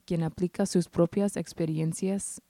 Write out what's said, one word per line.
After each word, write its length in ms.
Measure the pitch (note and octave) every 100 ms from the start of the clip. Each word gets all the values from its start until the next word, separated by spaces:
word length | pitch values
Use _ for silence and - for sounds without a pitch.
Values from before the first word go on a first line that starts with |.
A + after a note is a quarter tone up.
quien 200 | - F3
aplica 420 | D#3+ - F3+ - G3
sus 240 | F#3 E3
propias 480 | - E3+ G3+ G3+ F#3+
experiencias 1040 | E3+ - E3 D#3 D#3+ - F#3+ G3 - -